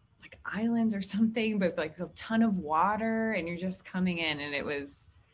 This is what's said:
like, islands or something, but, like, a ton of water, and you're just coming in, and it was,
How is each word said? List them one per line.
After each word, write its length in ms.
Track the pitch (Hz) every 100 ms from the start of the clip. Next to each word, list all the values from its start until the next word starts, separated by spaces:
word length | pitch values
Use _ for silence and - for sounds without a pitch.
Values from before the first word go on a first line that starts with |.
| _ _
like, 160 | - - -
islands 480 | 202 226 233 226
or 80 | 202
something, 580 | 190 196 220 233 220 214
but, 180 | 180 170
like, 220 | 156 156
a 80 | 170 -
ton 280 | - 226
of 140 | 226 185
water, 760 | 151 156 190 214 226 226 220
and 140 | 202 165
you're 100 | 175
just 280 | 185 185 -
coming 340 | 185 185 170
in, 200 | 160 147
and 140 | 147
it 120 | 143 -
was, 440 | 143 139 - - - _